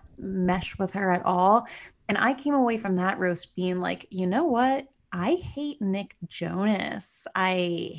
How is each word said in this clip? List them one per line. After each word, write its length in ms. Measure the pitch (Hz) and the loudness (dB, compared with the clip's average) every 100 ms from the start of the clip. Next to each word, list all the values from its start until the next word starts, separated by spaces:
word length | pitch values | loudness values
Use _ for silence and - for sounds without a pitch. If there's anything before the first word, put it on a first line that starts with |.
| - - | -12 -12
mesh 580 | 196 190 180 180 - - | -6 0 2 2 -2 -4
with 120 | 190 | -4
her 180 | 190 190 | 0 2
at 120 | 180 | 2
all. 440 | - 180 190 226 226 - - _ - | 2 4 6 6 4 -14 -20 _ -2
And 80 | 202 | 2
I 160 | 226 | 2
came 220 | 269 294 285 | 2 0 2
away 220 | 240 226 | 2 2
from 160 | 208 180 | 0 0
that 240 | 185 185 | 2 0
roast 360 | 180 175 - - | 0 -2 -4 -4
being 240 | 180 180 | -2 0
like, 280 | 180 185 - | -2 -4 -8
"You 160 | 185 180 | -4 0
know 200 | 214 339 | 2 2
what? 420 | 233 254 269 269 _ - | 2 2 0 -4 _ -12
I 200 | 180 214 359 | -4 0 0
hate 460 | - - 294 - | -2 -8 -8 -4
Nick 340 | 196 196 196 - 170 | -2 -2 -4 -12 -14
Jonas. 1000 | - 165 175 208 196 73 71 - - - 190 | -8 -6 -2 0 0 -2 -6 -10 -12 -6 0
I 560 | 190 185 175 170 - | 0 2 0 -2 -6